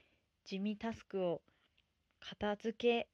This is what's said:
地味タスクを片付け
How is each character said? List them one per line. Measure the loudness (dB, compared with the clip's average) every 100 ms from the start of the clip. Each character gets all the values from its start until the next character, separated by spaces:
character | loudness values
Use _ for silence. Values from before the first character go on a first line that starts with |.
| _ _ _ _
地 | -8 -2
味 | -2 -2
タ | -4
ス | -6
ク | -4 0
を | 0 0 -6 _ _ _ _ _ _ _
片 | -16 -4 -2
付 | 0 -2
け | 2 4 4 0